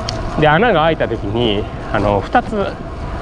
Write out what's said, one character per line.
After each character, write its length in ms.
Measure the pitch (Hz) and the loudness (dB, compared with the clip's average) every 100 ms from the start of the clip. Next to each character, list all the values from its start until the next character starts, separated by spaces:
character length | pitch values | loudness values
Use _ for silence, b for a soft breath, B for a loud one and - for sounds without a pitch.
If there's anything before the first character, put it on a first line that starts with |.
| - - - - | -4 -6 -4 2
と。 40 | |
で、 80 | 151 | 4
穴 240 | 156 240 | 6 4
が 80 | 170 | 4
開 140 | 160 | 4
い 20 | 160 | 2
た 100 | 113 | 0
時 160 | 110 | -2
に、 380 | 104 113 117 101 117 - - | -2 0 0 0 -2 -8 -4
あ 80 | 110 | 0
の、 200 | 101 101 | 2 2
二 220 | - 247 | 0 -2
つ、 240 | - 208 180 - - - - - | -2 -2 -2 -4 -10 -8 -8 -6